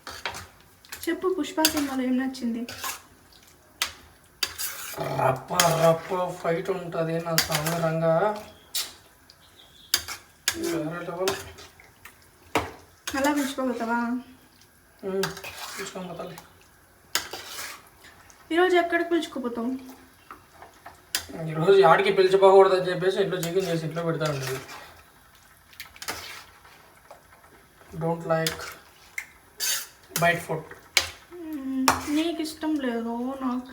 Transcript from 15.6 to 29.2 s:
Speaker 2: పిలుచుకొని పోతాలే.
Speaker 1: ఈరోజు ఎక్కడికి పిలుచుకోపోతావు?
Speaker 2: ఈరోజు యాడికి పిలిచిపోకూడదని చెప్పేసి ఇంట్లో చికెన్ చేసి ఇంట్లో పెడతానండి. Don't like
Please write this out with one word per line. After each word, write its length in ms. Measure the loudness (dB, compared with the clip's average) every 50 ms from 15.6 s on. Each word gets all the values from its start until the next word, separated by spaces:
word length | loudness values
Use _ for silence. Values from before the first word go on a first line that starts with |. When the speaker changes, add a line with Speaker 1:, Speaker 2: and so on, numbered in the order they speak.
| -12 -12 -10
Speaker 2:
పిలుచుకొని 340 | -10 -10 -10 -10 -10 -10 -10
పోతాలే. 260 | -10 -10 -12 -12 -14 -16 -18 -20 -20 -20 -20 -20 _ _ _ _ _ _ -10 -6 -6 -6 -6 -6 -12 -14 -14 -12 -12 -12 -12 -12 -12 -16 -20 -20 -20 -20 -20 -20 -20 -20 -20 -20 -20 -16 -8 0 2
Speaker 1:
ఈరోజు 200 | 4 4 6 6 4
ఎక్కడికి 280 | 4 4 2 0 2 2
పిలుచుకోపోతావు? 600 | 0 0 0 -2 -6 -6 -6 -4 -4 -4 -4 -4 -4 -6 -8 -12 -20 -20 -20 -20 -20 -20 -20 -20 -20 -20 -20 -20 -20 -20 -20 -20 -20 -20 -20 -20 -20 -20 -10 -6 -6 -6 -6 -8 -10 -8 -6 -4
Speaker 2:
ఈరోజు 260 | -2 2 6 8 8 10 10
యాడికి 260 | 10 8 8 6 4 4
పిలిచిపోకూడదని 720 | 4 4 6 6 8 10 10 12 12 10 10 6 2 2 0
చెప్పేసి 300 | -2 0 0 0 2 2
ఇంట్లో 160 | 0 0 0 -2 -2
చికెన్ 240 | 0 0 0 0 0
చేసి 160 | 0 -2 -2
ఇంట్లో 160 | -4 -4 -4 -2 -2
పెడతానండి. 480 | -2 0 -2 -2 -2 -2 -4 -6 -6 -6 -8 -12 -16 -16 -18 -18 -20 -20 -20 -20 -20 -20 -20 -20 -20 -20 -20 -20 -20 -20 _ -20 -20 -20 -20 -18 -18 -12 -10 -8 -8 -8 -10 -14 -14 -16 -18 -20 -20 -20 -20 -20 -20 -20 -20 -20 -20 -20 -20 -20 -20 -20 -20 -20 -20 -20 -20 -20 -20 -20 -20 -20 _ -20 -20 -14 -8 -4
Don't 220 | -2 -2 -2 -2 0 0
like 300 | 0 0 0 -2 -4 -6 -10 -12 -14 -16 -20 -20 -20 -20 -20 -16 -12 -12